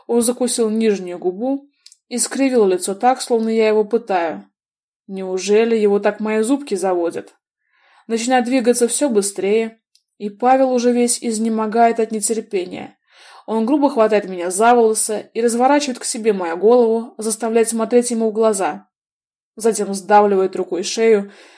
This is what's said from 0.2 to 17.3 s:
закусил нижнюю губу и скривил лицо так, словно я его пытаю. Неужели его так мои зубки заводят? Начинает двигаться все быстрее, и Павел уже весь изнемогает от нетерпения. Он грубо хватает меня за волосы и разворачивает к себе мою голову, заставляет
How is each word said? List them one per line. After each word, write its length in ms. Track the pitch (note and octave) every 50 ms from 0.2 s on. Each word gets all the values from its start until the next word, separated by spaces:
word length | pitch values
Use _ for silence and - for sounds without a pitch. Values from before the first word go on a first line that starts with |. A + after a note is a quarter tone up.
закусил 480 | A3+ B3 A#3+ B3 B3+ A#3+ - A#3+ A3+ G#3+
нижнюю 500 | G#3+ A3+ A3+ A3 G3+ F#3 F#3 F3 F3 E3
губу 520 | E3+ F#3 F3+ G3 A#3+ C4 C#4 C#4 C#4+ _ _ _ _ - _ _ _ -
и 100 | B3 A#3
скривил 480 | - - - A#3+ C#4 C4 B3+ A#3 G#3
лицо 280 | F#3+ F#3 F3+ - G#3 F#3+
так, 280 | G3 B3 B3 C4 B3+
словно 260 | - - A#3+ A3+ A3+ A3+
я 200 | A3 A3+ A3 G#3+
его 180 | G#3+ G#3+ G#3
пытаю. 580 | G#3 - A3 - - F#3+ F3 E3+ D#3 D3 G3+ - _ _ _ _ _ _ _ _ _ _ _ _
Неужели 720 | - F#3+ F#3+ F#3+ F#3 F#3 F#3 F#3 G3 G#3 A3 A3+ A#3 A#3
его 220 | A3 G#3 G3+ G3+ G#3
так 220 | G3+ G#3 G3+ -
мои 220 | G#3+ G#3+ G#3+ A3
зубки 320 | A3 A#3 C#4 C#4 C#4+ - G#3
заводят? 600 | F3+ F#3 F#3+ F3+ F3 E3+ E3+ - - - - _ _ _ _ _ _ _ _ _ _ _ _ _ _ _ -
Начинает 360 | A3+ A3 A#3 B3 B3+ B3+ A3+
двигаться 420 | A#3+ C4 C4 G#3+ A#3+ A#3+ A#3+ A#3+
все 220 | A#3 - - D4 C#4
быстрее, 720 | A3 G3+ G3 - - F#3+ F#3+ G3 G#3 A3+ A3+ A3 - _ _ _ _ _ _ _ _ -
и 100 | G#3 G#3
Павел 440 | G3+ - A#3+ B3+ C4 C4 C4+ B3+
уже 200 | B3+ A#3+ A#3 B3
весь 320 | A#3+ A#3+ A#3+ A#3+ - - -
изнемогает 760 | A#3 A3 G#3+ A3+ A3+ A3 A3 A3 G#3+ G#3 A#3 A#3 A#3 A3+ A#3
от 120 | A3 A3
нетерпения. 840 | A3 G#3+ G#3 - A3+ A3 A3 - G#3 F#3 F3+ F#3 F#3+ - - - _ _ _ _ _ - - - - - -
Он 180 | - G#3+ A3+ A3+
грубо 240 | A#3 D4+ C#4+ C#4+ C#4
хватает 400 | C#4 A#3 A3 G#3+ G#3+ G3+ G3+ F#3
меня 220 | F#3 F3 E3+ F#3
за 240 | F3+ F#3+ A3+ A#3+ B3
волосы 560 | A#3+ A3+ A3 A3 - - - G#3+ - - -
и 80 | - A3
разворачивает 580 | A#3 A#3+ A3+ A#3 B3+ C#4 D4 D4 D4 C4 B3 -
к 60 | -
себе 300 | - - A3+ G#3+ A3+ G3+
мою 240 | F#3+ F3+ E3 E3 F3+
голову, 560 | G3 A3 B3 B3 A#3 A3 A3+ A3+ A3+ - -
заставляет 540 | - G#3+ A3+